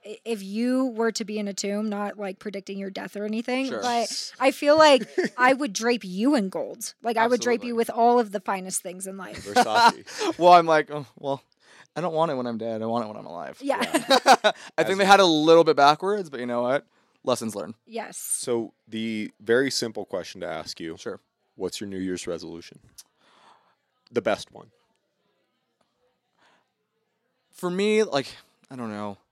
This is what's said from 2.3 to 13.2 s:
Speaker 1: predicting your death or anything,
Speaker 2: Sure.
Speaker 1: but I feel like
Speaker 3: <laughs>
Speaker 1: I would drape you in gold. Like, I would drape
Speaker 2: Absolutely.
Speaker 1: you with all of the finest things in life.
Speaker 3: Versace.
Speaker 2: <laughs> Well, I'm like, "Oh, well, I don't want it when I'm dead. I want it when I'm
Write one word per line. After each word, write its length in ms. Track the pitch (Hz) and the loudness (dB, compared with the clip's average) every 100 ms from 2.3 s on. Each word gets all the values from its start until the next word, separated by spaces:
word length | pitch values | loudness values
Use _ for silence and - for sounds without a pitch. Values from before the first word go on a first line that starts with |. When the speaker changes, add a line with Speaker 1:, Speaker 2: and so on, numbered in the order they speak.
| 196 | -10
Speaker 1:
predicting 400 | 214 196 190 196 | -10 -12 -10 -10
your 100 | 196 | -10
death 240 | 196 190 | -10 -12
or 100 | 202 208 | -8 -6
anything, 400 | 220 240 254 269 | -6 -4 -4 -4
Speaker 2:
Sure. 160 | 233 | -4
Speaker 1:
but 500 | 240 240 226 - - - | -2 -2 -2 -6 -12 0
I 120 | 269 | 0
feel 260 | 262 285 311 | 2 2 6
like 280 | 311 269 220 - | 8 6 2 -4
Speaker 3:
<laughs> 120 | 320 - | -4 2
Speaker 1:
I 160 | 247 | 2
would 220 | 262 285 | 4 -2
drape 280 | 190 226 247 | -4 -2 -2
you 300 | 190 180 240 | -4 -2 0
in 140 | 294 190 | 2 0
gold. 460 | 180 110 208 - - | -6 -8 -10 -14 -8
Like, 160 | 226 226 | -4 0
I 80 | 226 | 2
would 140 | 247 | 2
drape 180 | 240 233 | 0 -2
Speaker 2:
Absolutely. 80 | 240 | -2
Speaker 1:
you 80 | 233 | -2
with 140 | 226 | -2
all 280 | 214 233 240 | 2 4 4
of 140 | 220 | 2
the 80 | 196 | -4
finest 400 | 214 196 185 175 | -6 -6 -4 -8
things 240 | 185 180 190 | -8 -12 -12
in 120 | 196 | -12
life. 260 | 190 - | -14 -14
Speaker 3:
Versace. 920 | 202 208 233 220 233 131 - - 415 320 | -2 0 2 6 4 4 -12 -6 -4 4
Speaker 2:
<laughs> 0 | |
Well, 140 | 175 | 8
I'm 120 | 175 165 | 8 8
like, 240 | 156 147 | 2 2
"Oh, 140 | 147 135 - | -8 -12 -12
well, 240 | 143 139 _ _ _ - _ - | -8 -8 _ _ _ -20 _ -8
I 40 | |
don't 140 | 175 | -4
want 160 | 160 165 | -2 -2
it 60 | 135 | -2
when 100 | 123 | -6
I'm 100 | 113 | -6
dead. 220 | 113 110 | -6 -6
I 40 | 113 | -4
want 180 | 117 | -4
it 40 | 107 | -4
when 80 | |
I'm 80 | 107 | -10